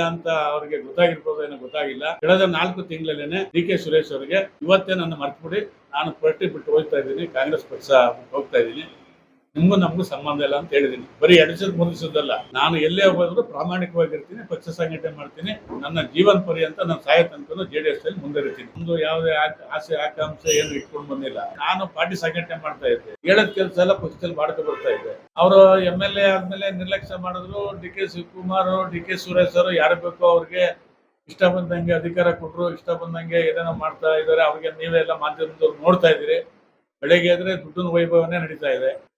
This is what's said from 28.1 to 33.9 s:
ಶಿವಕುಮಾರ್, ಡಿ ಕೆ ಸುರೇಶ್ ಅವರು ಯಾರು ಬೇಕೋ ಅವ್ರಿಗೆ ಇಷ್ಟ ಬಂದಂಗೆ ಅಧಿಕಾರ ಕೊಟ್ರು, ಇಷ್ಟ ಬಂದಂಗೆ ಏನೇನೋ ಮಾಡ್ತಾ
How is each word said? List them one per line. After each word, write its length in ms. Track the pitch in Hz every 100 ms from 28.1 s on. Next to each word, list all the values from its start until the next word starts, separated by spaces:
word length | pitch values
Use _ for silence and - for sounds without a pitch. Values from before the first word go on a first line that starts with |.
| 175
ಶಿವಕುಮಾರ್, 560 | 170 185 180 190 185 185 180
ಡಿ 100 | 170 180
ಕೆ 100 | 185
ಸುರೇಶ್ 340 | 180 180 175 180
ಅವರು 100 | 180 170
ಯಾರು 180 | 156 170
ಬೇಕೋ 240 | 175 170 175 170
ಅವ್ರಿಗೆ 300 | 160 180 175 - _ _ _ _ -
ಇಷ್ಟ 100 | - 180 185
ಬಂದಂಗೆ 400 | 170 170 170 165
ಅಧಿಕಾರ 260 | 170 175 175 170
ಕೊಟ್ರು, 240 | 160 165 175 165
ಇಷ್ಟ 120 | - 170
ಬಂದಂಗೆ 400 | 170 165 165 170 160
ಏನೇನೋ 240 | 165 170 165
ಮಾಡ್ತಾ 260 | 156